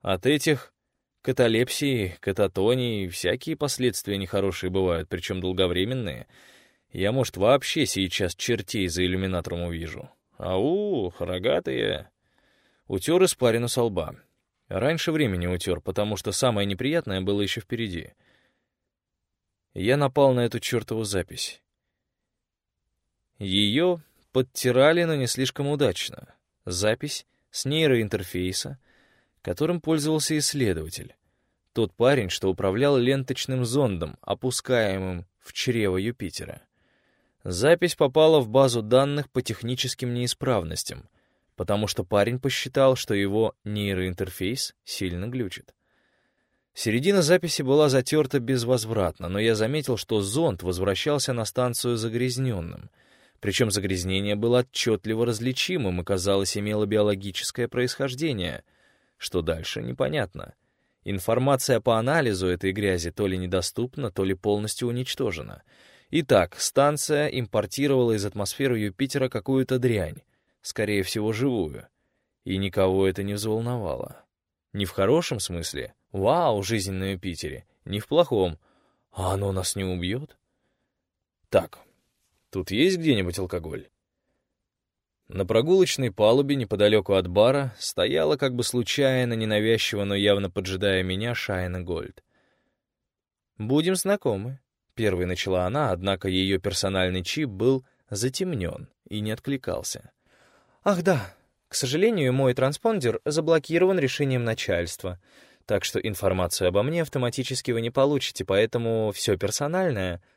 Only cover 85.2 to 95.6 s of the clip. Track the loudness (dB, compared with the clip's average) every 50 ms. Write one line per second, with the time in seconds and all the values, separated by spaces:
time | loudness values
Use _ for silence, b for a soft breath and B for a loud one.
85.2 | _ _ -4 -4 -2 2 4 2 4 6 6 6 6 4 2 0 -2 -2 2 4
86.2 | 6 6 6 6 4 2 0 -2 0 -2 2 4 4 6 6 4 4 4 2 2
87.2 | 2 2 4 6 6 6 6 2 0 -4 -6 -8 -10 -8 -2 0 0 0 2 2
88.2 | 2 2 2 2 0 -2 0 -2 -4 -2 -2 -2 -2 -2 0 2 2 2 4 2
89.2 | 0 0 -2 -2 -2 0 0 2 4 4 2 2 2 -2 -2 -2 -2 0 0 2
90.2 | 4 4 4 4 2 -2 -4 -4 -4 -4 -4 -2 0 2 2 2 0 0 -2 -4
91.2 | -4 -4 -4 -6 -4 -4 -4 -2 -2 -4 -4 -6 -6 -4 -6 -6 -6 -10 -14 -20
92.2 | _ _ _ _ _ _ _ _ _ _ _ _ _ _ _ _ _ _ _ _
93.2 | _ _ _ _ _ _ _ _ -4 0 2 2 2 2 0 -2 0 -2 -2 0
94.2 | 0 -2 -2 -2 -4 -8 -10 -12 _ _ _ _ _ _ _ 0 0 2 2 2
95.2 | 0 -2 -2 -4 -2 0 0 0